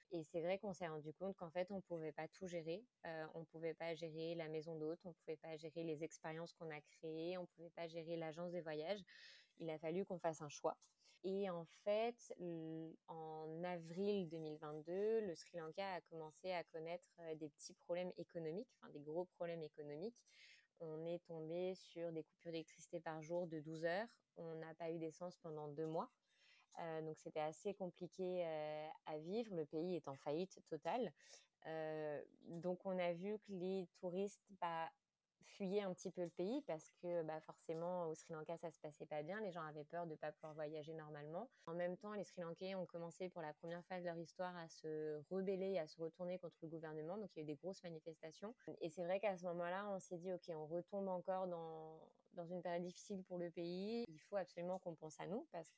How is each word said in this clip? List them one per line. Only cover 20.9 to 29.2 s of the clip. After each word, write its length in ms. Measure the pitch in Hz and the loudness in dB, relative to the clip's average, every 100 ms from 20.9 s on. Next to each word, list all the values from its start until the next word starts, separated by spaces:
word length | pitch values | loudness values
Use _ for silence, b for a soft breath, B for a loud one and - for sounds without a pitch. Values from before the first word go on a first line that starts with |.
| 156 165 | -4 -2
est 180 | 170 | -4
tombé 500 | - 165 160 170 185 190 | -4 -6 -4 0 0 -2
sur 360 | - 170 170 | -8 -4 -2
des 120 | 160 | -2
coupures 280 | 151 _ 170 | -6 _ -6
d'électricité 480 | 165 156 - - 175 | -4 -6 -12 -8 -6
par 220 | 165 160 | -4 -4
jour 260 | 156 175 175 | 0 0 0
de 140 | 160 | -2
douze 240 | 151 160 165 | -4 0 2
heures. 240 | 180 233 - _ - | 2 -2 -8 _ -10
On 200 | 165 160 | -8 -6
n'a 180 | 160 | -8
pas 180 | 156 165 | -6 -4
eu 60 | 170 | -2
d'essence 400 | 160 156 180 - | -2 -4 -8 -8
pendant 320 | 165 151 151 | -8 -6 -4
deux 180 | 147 160 | -2 0
mois. 240 | 160 247 - b b b b b - | 0 -2 -8 b b b b b -8
Euh, 220 | 165 160 | -4 -4
donc, 180 | 160 156 | -4 -6
c'était 220 | 165 160 | -4 0
assez 320 | 151 160 208 | 0 0 -2
compliqué, 720 | 190 180 - 175 - 185 180 170 | -2 -4 -4 -6 -2 0 2 2
euh, 420 | 156 151 151 156 - - | 0 0 -2 -4 -8 -4
à 120 | |
vivre. 340 | 156 | -4